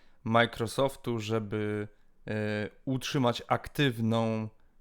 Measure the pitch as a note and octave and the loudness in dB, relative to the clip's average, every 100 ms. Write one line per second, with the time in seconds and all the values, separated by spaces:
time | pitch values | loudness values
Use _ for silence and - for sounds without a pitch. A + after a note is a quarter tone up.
0 | - - A2+ A2+ A#2 - A2+ - C3+ - | -20 -8 2 4 4 2 -4 0 0 -2
1 | B2 A#2 G#2+ A2+ G#2 G#2+ G#2 G#2+ G#2+ - | -4 -4 -2 -2 -2 -4 -2 -4 -6 -12
2 | - - - G#2+ G#2+ G#2+ G#2 - - C3 | -20 -14 -6 -2 -2 -2 -4 -6 -4 -4
3 | - D3 A#2+ A#2 - A#2+ - - C#3+ A2+ | -2 2 2 0 0 -2 -2 0 2 2
4 | A2 A2+ A2+ A2 A2 - - _ | 2 2 2 -2 -4 -10 -20 _